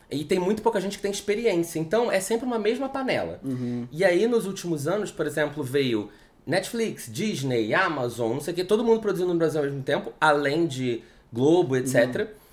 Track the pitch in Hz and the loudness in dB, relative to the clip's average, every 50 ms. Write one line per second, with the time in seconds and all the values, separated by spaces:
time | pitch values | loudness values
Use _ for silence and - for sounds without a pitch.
0 | - - - 143 156 - 196 185 175 185 220 214 - 226 220 202 180 196 196 - | -14 -8 -8 -6 -2 0 0 0 2 0 0 0 0 0 0 0 -2 -4 -4 -4
1 | - 202 202 196 - - 208 214 240 226 185 170 165 165 - 160 160 160 214 226 | -4 -4 -4 -4 -2 -2 -2 0 2 2 2 2 0 0 -2 -4 -2 0 0 0
2 | 240 214 - 190 190 - 226 233 262 254 240 220 202 214 247 247 269 269 - 269 | 2 2 0 0 0 0 -2 -2 -2 -2 -2 0 0 0 0 0 -2 -4 -4 -4
3 | 262 247 165 113 92 82 85 - - 135 131 127 123 120 120 120 120 123 143 156 | -2 0 0 0 -2 -4 -6 -8 -6 -6 -4 -4 -4 -4 -4 -6 -6 -8 -2 2
4 | 196 185 175 180 214 240 247 226 214 196 190 190 - 175 165 147 131 156 185 214 | 2 4 4 4 4 4 4 2 0 -2 -4 -6 -4 -4 -2 -2 0 0 -2 -2
5 | 202 - - - 160 151 143 156 151 147 143 151 143 123 127 143 139 127 113 104 | -2 -4 -4 -4 -4 -2 0 0 0 0 -2 -4 -6 -2 0 2 2 2 2 0
6 | 101 98 - - - - _ _ _ - 147 190 196 - - 233 226 196 220 - | -2 -4 -10 -18 -20 -20 _ _ _ -2 -2 0 -2 -2 -2 -2 -2 -2 -2 -6
7 | - - 107 127 202 220 185 135 131 135 127 117 110 104 135 175 190 175 156 139 | -10 -10 -6 -4 -4 -2 -2 -2 -2 0 0 0 0 2 2 2 2 0 0 -2
8 | 123 123 120 117 120 110 120 143 151 185 165 175 180 175 208 220 240 226 226 220 | -4 -4 -2 -2 -2 -2 -2 -2 -4 -4 -4 -4 -2 0 0 2 4 2 2 2
9 | 220 208 185 165 180 180 175 165 165 156 143 156 143 139 139 139 127 - 139 180 | 2 0 -2 0 0 0 2 2 2 0 0 0 -2 -2 -4 -4 -2 -2 -2 -2
10 | - - - - 156 156 147 147 143 139 143 165 170 156 127 131 131 123 120 - | -2 -6 -4 2 4 4 4 4 2 2 2 2 0 0 0 -2 -2 -2 -2 -4
11 | - - - - _ _ 117 113 131 151 165 180 170 131 131 127 - 135 127 120 | -6 -12 -20 -20 _ _ -2 2 4 6 6 6 4 4 2 0 0 2 4 4
12 | 117 127 - - 214 - - - - - | 4 4 2 -2 -4 -4 -8 -14 -20 -20